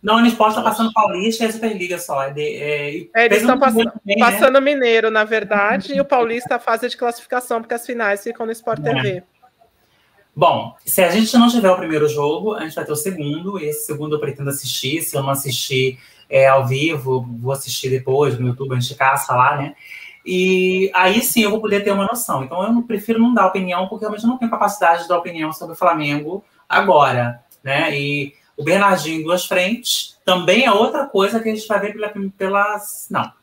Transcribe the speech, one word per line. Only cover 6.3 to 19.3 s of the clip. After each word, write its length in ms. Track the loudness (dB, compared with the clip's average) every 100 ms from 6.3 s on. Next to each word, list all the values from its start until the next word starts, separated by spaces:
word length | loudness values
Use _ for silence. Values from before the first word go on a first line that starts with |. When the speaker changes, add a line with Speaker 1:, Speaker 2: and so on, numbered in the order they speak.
| -2 -2 -4
Speaker 3:
a 40 |
fase 300 | 0 -2 -2
de 80 | -4
classificação, 640 | -4 -4 -6 -6 -4 -6
porque 140 | -4 -8
as 100 | -6
finais 380 | -4 -2 -2
ficam 240 | -4 -8 -8
no 40 |
Sport 280 | -6 -6 -4
Speaker 1:
É. 140 | -2 0
Speaker 3:
T 60 |
V. 220 | -2 -4 _ _ _ _ _ _ _ _ _ _ _ 2
Speaker 1:
Bom, 400 | 2 2 -4 -12
se 200 | -4 2
a 60 | 2
gente 260 | 4 4 6
não 100 | 6
tiver 200 | 6 4
o 80 | 2
primeiro 320 | 0 0 0
jogo, 460 | 2 0 0 -4 -6
a 80 |
gente 120 | -8 -8
vai 80 |
ter 80 | -6
o 40 | -4
segundo, 640 | -4 -6 -6 -6 -6 -6
e 60 | -6
esse 200 | -6 -6
segundo 300 | -6 -4 -4
eu 40 |
pretendo 300 | -4 -6 -6
assistir. 520 | -6 -6 -6 -4 -4
Se 140 | -4 -4
eu 60 |
não 80 | -2
assistir, 680 | -4 -4 -6 -2 0 -2 -4 -20 _ _
é, 200 | 4 6
ao 180 | 6 4
vivo, 600 | 0 0 -2 -2 -2 -4 -8
vou 120 | -6
assistir 400 | -6 -6 -6 -2
depois 460 | -4 0 2 2 0
no 80 | -4
YouTube, 280 | -4 -4 -4
a 40 |
gente 160 | -4 0
caça 400 | 0 0 0